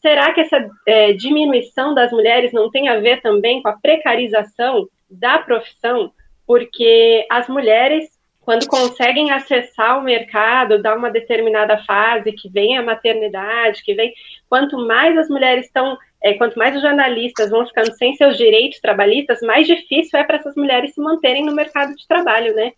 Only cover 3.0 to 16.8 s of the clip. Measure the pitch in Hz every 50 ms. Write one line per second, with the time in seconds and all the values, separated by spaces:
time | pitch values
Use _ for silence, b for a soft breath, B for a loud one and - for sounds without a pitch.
3 | 208 240 254 254 - 226 208 202 202 233 254 262 - 214 214 214 - - 311 311
4 | 302 285 240 240 247 220 208 214 208 208 _ - 240 262 262 220 180 - _ _
5 | _ _ 190 180 220 247 277 320 320 - 240 226 233 - _ _ - 233 247 240
6 | - - _ _ _ _ _ _ _ - 240 240 240 240 - - 240 226 226 226
7 | 226 226 226 220 220 - 233 247 240 254 262 277 254 214 214 226 247 277 302 320
8 | 311 - _ _ _ _ _ _ _ - 226 233 285 - - 262 254 247 247 -
9 | 247 240 254 285 302 294 269 269 269 - 277 240 247 - _ - 220 233 254 277
10 | 269 254 240 226 233 - - 214 214 226 240 262 254 208 214 202 202 220 220 233
11 | 240 226 214 226 226 - 233 220 226 220 214 214 214 214 214 214 - - 196 202
12 | 214 226 233 220 208 220 214 - - 190 185 202 202 220 262 262 233 233 220 220
13 | - 226 226 220 214 208 190 190 196 208 226 233 233 220 208 - - - 202 208
14 | 226 233 233 B B B B B B _ 254 262 277 285 294 254 240 226 226 247
15 | 294 330 320 320 320 311 277 269 262 254 254 254 254 _ _ 269 254 269 262 254
16 | b b b _ - 208 208 208 240 226 226 226 220 262 269 277